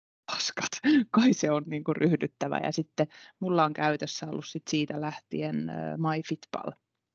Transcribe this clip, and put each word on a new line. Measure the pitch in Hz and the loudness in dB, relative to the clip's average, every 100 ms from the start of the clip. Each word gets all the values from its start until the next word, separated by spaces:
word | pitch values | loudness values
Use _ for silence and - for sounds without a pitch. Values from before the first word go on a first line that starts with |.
| _ _ - | _ _ -12
paskat, | - - - 202 - | -6 -6 -4 -6 -2
<laughs> | 269 302 220 | 4 4 6
kai | 214 247 | 6 6
se | - 151 | 4 2
on | 147 156 | 0 0
niinku | 151 160 | -4 -2
ryhdyttävä. | 151 156 160 - - 143 143 | 2 2 2 0 -4 -4 -2
Ja | 147 | -2
sitten | 165 156 - 151 - - - | -2 -4 -2 -2 -2 -20 -8
mulla | 185 175 | 0 2
on | 156 | 2
käytössä | 151 151 147 151 - 156 | 2 0 0 -4 -8 -8
ollut | 151 147 | -8 -8
sit | 160 - | -10 -2
siitä | 156 151 151 | 0 0 -2
lähtien, | 151 - _ 151 151 151 160 | -4 -8 _ -6 -4 -4 -4
ö, | 165 160 156 | -6 -6 -2
MyFitPal. | 160 156 - 160 - - - - _ _ _ | -2 -2 -4 -8 -6 -8 -8 -12 _ _ _